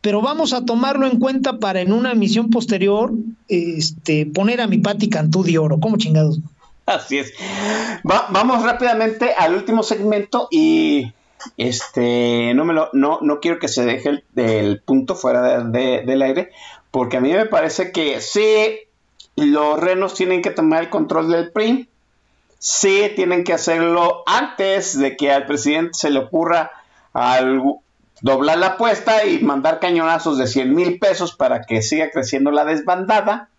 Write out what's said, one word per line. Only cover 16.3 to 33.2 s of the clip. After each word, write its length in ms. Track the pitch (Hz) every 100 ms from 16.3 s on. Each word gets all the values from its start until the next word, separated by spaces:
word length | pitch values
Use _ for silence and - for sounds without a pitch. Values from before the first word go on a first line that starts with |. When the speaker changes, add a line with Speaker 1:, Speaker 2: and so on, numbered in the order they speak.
| 139 190 - - - _
Speaker 2:
porque 260 | 131 120 127
a 40 |
mí 120 | 131
me 140 | 185 220
parece 460 | 214 160 165 180
que 280 | 175 151 127
sí, 580 | - 202 214 214 220 220 _ _ _ _ - -
los 440 | 147 147 151 156
renos 340 | 175 185 190
tienen 280 | - 185 180
que 80 | 185
tomar 320 | - 160 160
el 80 | 165
control 400 | 156 151 160 160
del 200 | 170 170
pri, 380 | 214 220 262 247 _ _ _ _ _ _ _
sí, 520 | - - 196 196 208 202
tienen 280 | 175 180
que 100 | 175
hacerlo 680 | 165 - 165 170 170 170 - -
antes 720 | 208 285 - 196 196 - 143
de 180 | 135 131
que 160 | 147
al 140 | 139 139
presidente 460 | 143 147 151 170
se 160 | - 156
le 100 | 139
ocurra 500 | 131 170 170 170 156 - _ _ _
algo, 680 | 120 123 127 131 131 135 - _ _ _ _
doblar 380 | 120 135 147 165
la 80 | 185
apuesta 580 | 185 233 208 - 220 208
y 140 | 170
mandar 400 | 185 139 147 165
cañonazos 580 | 180 170 165 165 160 139
de 80 | 123
cien 280 | 135 127
mil 240 | 151 180 175
pesos 360 | 202 175 175
para 280 | - 127 123
que 200 | - 113
siga 280 | 110 156 156
creciendo 400 | 151 131 135 139
la 140 | 147
desbandada. 840 | 147 165 - 180 190 214